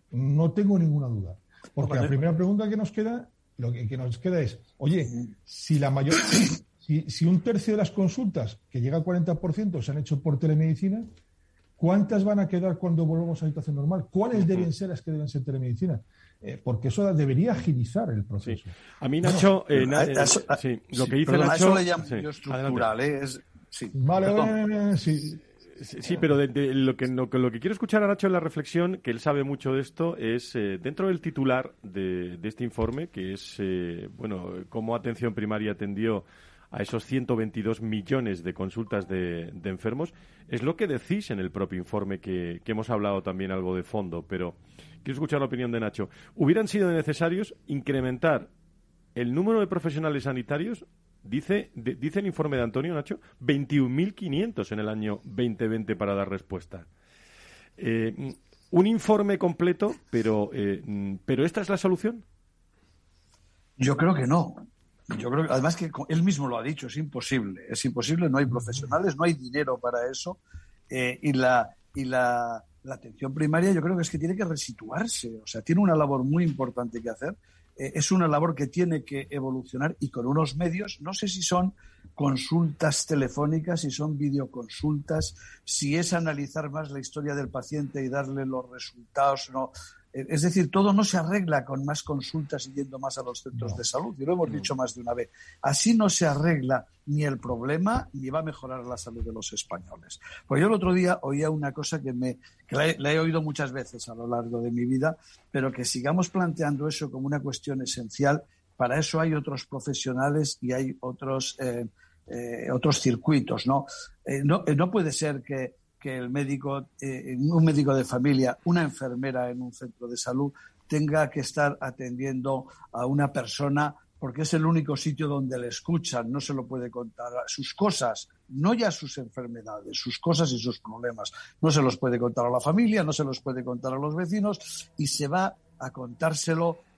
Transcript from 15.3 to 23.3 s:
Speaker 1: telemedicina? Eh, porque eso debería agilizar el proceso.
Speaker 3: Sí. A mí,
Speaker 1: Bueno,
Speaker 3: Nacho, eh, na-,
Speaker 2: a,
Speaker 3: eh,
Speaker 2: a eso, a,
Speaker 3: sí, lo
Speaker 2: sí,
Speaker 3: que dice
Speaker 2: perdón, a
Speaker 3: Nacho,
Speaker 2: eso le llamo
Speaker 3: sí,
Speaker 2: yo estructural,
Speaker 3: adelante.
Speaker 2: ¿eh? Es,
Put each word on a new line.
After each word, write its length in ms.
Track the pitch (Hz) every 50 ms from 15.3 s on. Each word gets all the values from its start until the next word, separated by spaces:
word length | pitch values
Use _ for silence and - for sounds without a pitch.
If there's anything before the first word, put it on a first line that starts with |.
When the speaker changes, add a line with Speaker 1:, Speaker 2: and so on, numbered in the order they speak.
| - 143 127
Speaker 1:
telemedicina? 560 | 147 135 135 127 123 120 104 180 180 143 107 - - _ _ - - _ _
Eh, 200 | - - - - -
porque 260 | 127 120 107 - 135
eso 240 | 113 - 202 196 185
debería 380 | 151 147 135 131 131 185 247 214
agilizar 580 | - - 180 147 123 117 - - 196 226 180
el 140 | 120 104 104
proceso. 400 | - 98 104 - 123 113 95 -
Speaker 3:
Sí. 60 | 92 87 - - - - -
A 80 | 139 127
mí, 120 | 139 160
Speaker 1:
Bueno, 140 | 180 180 180
Speaker 3:
Nacho, 300 | 180 170 196 190 190 - -
eh, 180 | 147 135 131
na-, 140 | 123 143 143
Speaker 2:
a, 40 | 139
Speaker 3:
eh, 80 | 139 139 135
Speaker 2:
a 40 | 143
eso, 180 | 139 - - -
a, 100 | - 143
Speaker 3:
sí, 240 | - - 131 120 107 - -
lo 140 | - 120 127
Speaker 2:
sí, 40 | -
Speaker 3:
que 60 | 131
dice 140 | 139 160 160 180
Speaker 2:
perdón, 140 | 175 -
a 60 | - 160
Speaker 3:
Nacho, 140 | 170 185
Speaker 2:
eso 80 | 190 190 190
le 60 | 180
llamo 200 | 175 175 165 160
Speaker 3:
sí, 100 | 143 127 107 92
Speaker 2:
yo 80 | 151
estructural, 680 | 143 - - 139 135 131 135 135 131 123 120 113 110 113
Speaker 3:
adelante. 60 | 131
Speaker 2:
¿eh? 140 | 147 147 139 139
Es, 160 | 135